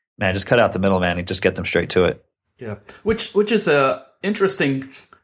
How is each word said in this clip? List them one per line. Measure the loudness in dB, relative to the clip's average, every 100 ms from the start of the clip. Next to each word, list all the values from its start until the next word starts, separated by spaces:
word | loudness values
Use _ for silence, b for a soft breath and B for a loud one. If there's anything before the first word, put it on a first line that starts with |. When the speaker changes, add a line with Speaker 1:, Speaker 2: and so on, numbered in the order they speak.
| _ -4
Speaker 1:
man, | -2
just | -2 2
cut | 2
out | 2
the | 2
middleman | 0 2 0 -2
and | -4
just | 0
get | 0 0
them | -2
straight | -2 0
to | 2
it. | 2 0 _ _ _ -16
Speaker 2:
Yeah, | -14 -14 -18 B
which, | -4 -4 -2
which | -2 2
is | 2 2
a | 2 2 0 -8 -8
interesting, | -6 0 -2 0 -2 -2 -8 B B B